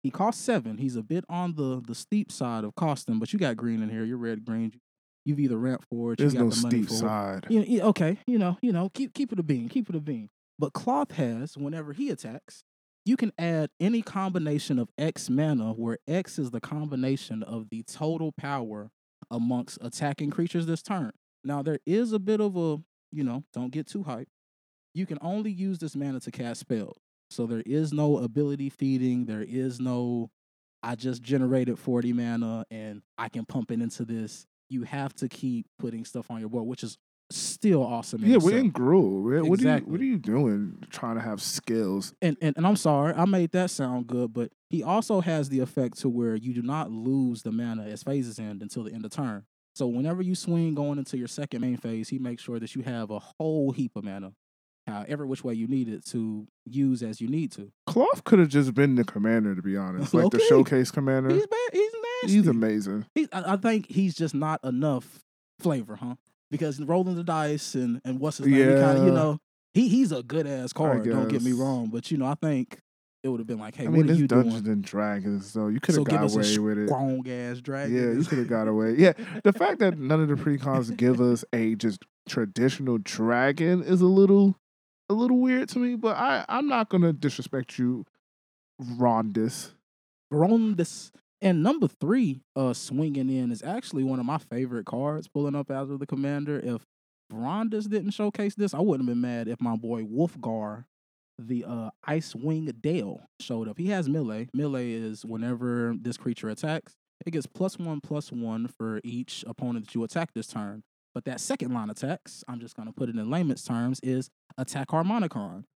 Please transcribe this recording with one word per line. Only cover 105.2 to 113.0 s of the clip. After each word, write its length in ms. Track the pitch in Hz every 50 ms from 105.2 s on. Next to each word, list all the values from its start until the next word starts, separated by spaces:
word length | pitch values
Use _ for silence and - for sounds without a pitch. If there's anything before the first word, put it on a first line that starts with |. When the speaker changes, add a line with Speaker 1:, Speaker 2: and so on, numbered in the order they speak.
| -
Speaker 1:
whenever 720 | 113 113 110 113 120 123 117 123 123 120 120 117 117 117 -
this 160 | 113 120 117
creature 320 | - - 127 117 - - 110
attacks, 440 | 107 - - 151 156 165 _ - _ _ _ _ _ _ -
it 60 | 175
gets 140 | 165 156 135
plus 320 | - _ - 185 190 -
one, 240 | - 175 165 156 147
plus 300 | - - 147 147 143 -
one 360 | 123 120 117 113 110 113 117
for 320 | 120 - _ 113 113 110 107 -
each 400 | 120 120 120 127 - - - -
opponent 380 | 113 113 - 127 123 120 117 104
that 100 | - -
you 80 | 120 113
attack 280 | 113 - 170 165 - _
this 140 | 117 110
turn. 340 | - - 113 104 101 104 110 - _ _ _ _ _ _
But 120 | 123 -
that 140 | 135 127 -
second 320 | - - 269 - - 247 247
line 160 | 233 214 208
attacks, 520 | 214 - - 135 175 - _ - - - -
I'm 120 | - 123 120
just 160 | 117 113 -
gonna 160 | - 110 110 117
put 160 | -